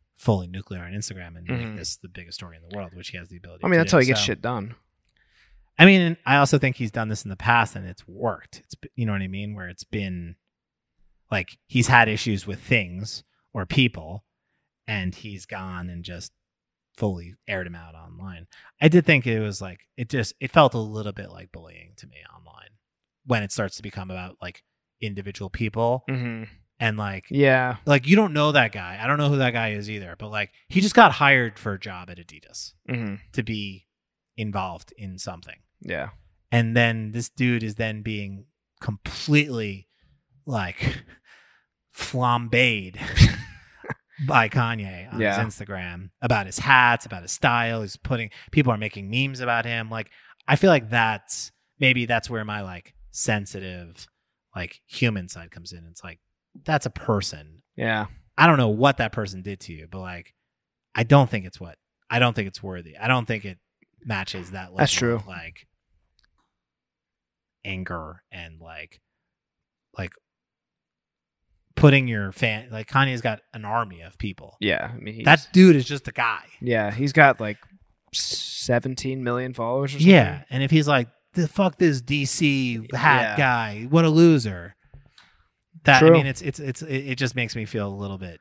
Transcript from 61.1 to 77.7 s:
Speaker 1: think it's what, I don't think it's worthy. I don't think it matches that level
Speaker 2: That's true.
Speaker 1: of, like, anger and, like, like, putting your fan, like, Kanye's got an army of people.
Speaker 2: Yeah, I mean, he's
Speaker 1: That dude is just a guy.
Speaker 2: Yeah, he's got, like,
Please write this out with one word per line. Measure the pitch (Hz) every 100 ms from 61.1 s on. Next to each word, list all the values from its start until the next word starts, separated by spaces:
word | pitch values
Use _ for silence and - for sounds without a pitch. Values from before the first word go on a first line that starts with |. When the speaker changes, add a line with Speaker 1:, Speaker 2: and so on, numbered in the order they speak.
| 143 127
Speaker 1:
think | 110 92
it's | -
what, | 85 76 _ _ -
I | 120
don't | 123 117
think | 98
it's | -
worthy. | 101 90 85 76
I | 110
don't | 127 113
think | 110 101
it | 90 _ _ _ _
matches | - 101 95 95 87
that | 95 92
level | 92
Speaker 2:
That's | 139
true. | - 120 117
Speaker 1:
of, | 101
like, | 87 82 - _ _ _ _ _ _ _ _ _ _ _ _ _ _ _ _ _ _ _ _
anger | 101 92 92 87 78 85 _
and, | 98 85 80
like, | 82 80 78 _ _ _ _ _ _ _ _ _ _ -
like, | 90 - _ _ _ _ _ _ _ _ _ _ _ _ _ _ _ -
putting | 151 139 127
your | 110 98
fan, | - 117 107 123
like, | 110 110
Kanye's | 135 135 123
got | 113 107 _
an | 117 107
army | 113 110 87
of | 82 -
people. | 104 92 - _
Speaker 2:
Yeah, | 104 87 -
I | 120
mean, | - 110
he's | 127
Speaker 1:
That | 156 -
dude | 180 185 151
is | 123
just | 143 -
a |
guy. | - 120 98 - -
Speaker 2:
Yeah, | 123 117 104
he's | 107 139
got, | 135 139 127
like, | 107 104 -